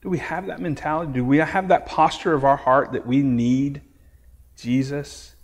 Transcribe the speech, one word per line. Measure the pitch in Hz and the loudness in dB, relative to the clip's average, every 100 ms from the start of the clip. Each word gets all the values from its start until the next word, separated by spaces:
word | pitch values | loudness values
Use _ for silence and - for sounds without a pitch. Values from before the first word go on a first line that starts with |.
Do | - | -4
we | 175 | -6
have | - 165 190 | -4 -8 -8
that | 175 | -8
mentality? | 175 143 151 156 170 | -6 -6 -4 -4 -4
Do | 127 123 | -4 2
we | 143 | 2
have | 160 190 185 | 2 -2 2
that | 185 - | 0 0
posture | - 160 - - | 2 2 2 0
of | 156 139 | 2 4
our | 139 | 2
heart | - 131 - | 4 2 2
that | 123 117 | -4 0
we | 131 | 2
need | 139 120 120 131 143 143 - _ _ _ - - - _ | 2 2 2 2 0 -4 -14 _ _ _ -20 -20 -20 _
Jesus | 120 127 135 143 139 - - _ | -2 0 0 -6 -10 -16 -20 _